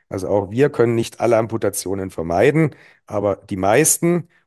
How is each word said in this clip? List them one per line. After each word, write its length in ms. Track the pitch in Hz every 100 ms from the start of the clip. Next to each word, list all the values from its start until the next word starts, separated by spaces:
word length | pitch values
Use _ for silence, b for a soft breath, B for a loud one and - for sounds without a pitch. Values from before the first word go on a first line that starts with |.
| _
Also 180 | 101 92
auch 240 | 98 98
wir 180 | 113 143
können 260 | 135 120 117
nicht 240 | 117 -
alle 180 | 117 113
Amputationen 760 | 113 113 104 - 87 98 95
vermeiden, 640 | - 85 85 123 151 160 B B B _
aber 280 | 104 101 95
die 220 | - 98
meisten 720 | 95 117 156 - 170 175 - _